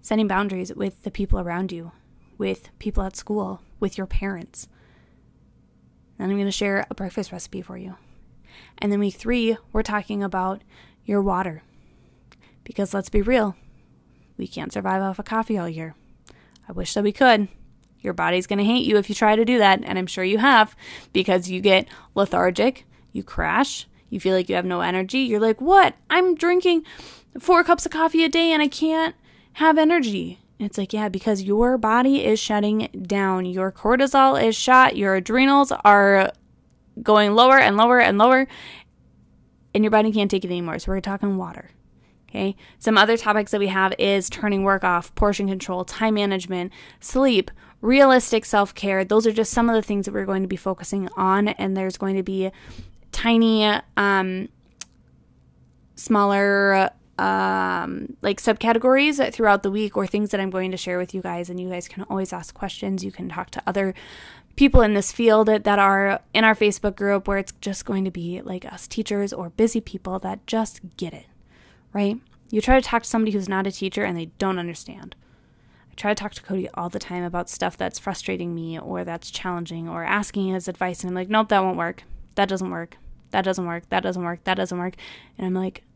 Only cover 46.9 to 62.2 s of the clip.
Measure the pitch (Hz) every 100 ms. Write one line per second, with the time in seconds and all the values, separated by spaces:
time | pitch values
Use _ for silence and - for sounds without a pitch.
46.9 | - - 254 269 220 - - - _ 214
47.9 | 269 269 254 - 226 - 214 202 - 196
48.9 | 190 190 214 226 214 214 - 233 226 208
49.9 | 202 196 202 196 190 185 185 190 185 -
50.9 | 196 185 - 190 196 208 - 196 190 190
51.9 | 185 190 196 185 190 190 - - - -
52.9 | - - - 233 226 226 220 214 208 -
53.9 | - 202 196 190 185 196 _ _ _ -
54.9 | _ _ _ _ _ _ _ _ _ _
55.9 | - - 214 202 196 202 196 202 190 190
56.9 | _ _ - 196 190 190 190 - 123 170
57.9 | 185 - - 202 196 - 214 226 233 247
58.9 | 262 294 285 262 - 220 202 202 202 214
59.9 | 202 196 208 208 202 196 185 185 180 -
60.9 | 180 180 190 185 175 175 180 180 180 180
61.9 | - 190 190